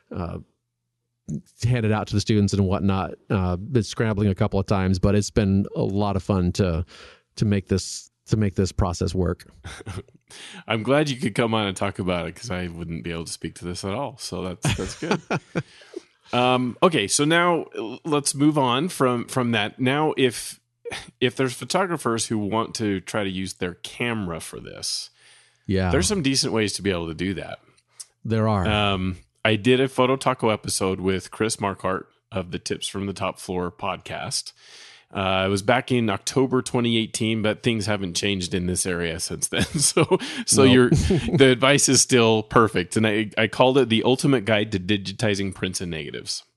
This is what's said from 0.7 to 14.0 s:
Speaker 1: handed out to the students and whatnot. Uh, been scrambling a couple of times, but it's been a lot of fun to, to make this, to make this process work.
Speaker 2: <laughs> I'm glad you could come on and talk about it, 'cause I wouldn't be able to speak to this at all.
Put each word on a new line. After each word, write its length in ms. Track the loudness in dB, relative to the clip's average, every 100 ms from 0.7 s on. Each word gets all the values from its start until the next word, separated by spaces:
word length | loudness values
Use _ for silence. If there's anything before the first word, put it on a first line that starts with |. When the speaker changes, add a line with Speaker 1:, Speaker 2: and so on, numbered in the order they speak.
| _ _ _ _ _ -12 -12 -12 -4 0
Speaker 1:
handed 260 | 2 2
out 140 | 0 0
to 60 |
the 60 | 0
students 320 | 2 4 4
and 120 | 2 2
whatnot. 480 | 2 0 0 -2 -6 -4
Uh, 260 | 0 0 -2
been 260 | -2 -2
scrambling 460 | 0 -2 -2 2 2
a 60 |
couple 260 | 2 0 0
of 60 | 0
times, 320 | 2 2 2
but 160 | 2
it's 160 | 2 2
been 360 | 2 4 4 0
a 80 | -2
lot 340 | -2 0 0 -2
of 60 |
fun 300 | 0 0 2
to, 320 | 2 0 0 -4 -10 -20 -20 _ -2
to 80 |
make 240 | 0 0 0
this, 420 | -2 -2 -10 -16 _ -4
to 100 | 0
make 180 | 0
this 160 | 0 -2
process 420 | 0 -2 -2 -2
work. 320 | -2 -2 -4 -10 -20 -18 -16 -14 -14 -16
Speaker 2:
<laughs> 600 | _ _ -20 -18 -14 -6
I'm 140 | -4
glad 260 | 2 2 2
you 80 | -2
could 180 | -2
come 200 | 0 0
on 120 | 0 -2
and 100 | -2
talk 220 | -4 -2
about 280 | -2 -2 -4
it, 80 | -10
'cause 140 | -8
I 180 | -6 -6
wouldn't 360 | -8 -8 -8
be 60 | -8
able 120 | -8
to 80 | -8
speak 220 | -10 -10 -10
to 80 |
this 200 | -10 -8
at 80 | -6
all. 240 | -6